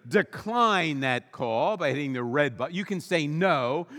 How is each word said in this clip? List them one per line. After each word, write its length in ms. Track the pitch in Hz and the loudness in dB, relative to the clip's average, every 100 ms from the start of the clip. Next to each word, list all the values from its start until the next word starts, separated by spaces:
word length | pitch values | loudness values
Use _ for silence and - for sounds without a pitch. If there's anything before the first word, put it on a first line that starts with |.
| 120 | 0
decline 920 | 202 - - 208 240 233 196 165 139 | 0 0 -4 -4 2 4 4 0 0
that 320 | 135 123 - | 0 0 -2
call 440 | - 123 113 160 208 | -6 -2 0 0 0
by 140 | 156 | 0
hitting 240 | 135 143 | 0 -2
the 100 | 127 | -4
red 320 | 120 135 143 113 | -2 2 0 0
button. 200 | 135 180 | -6 -4
You 100 | 202 | -4
can 160 | 185 | -6
say 240 | - 175 147 | 0 0 0
no, 640 | 156 190 151 123 147 175 | 0 2 2 2 -2 -4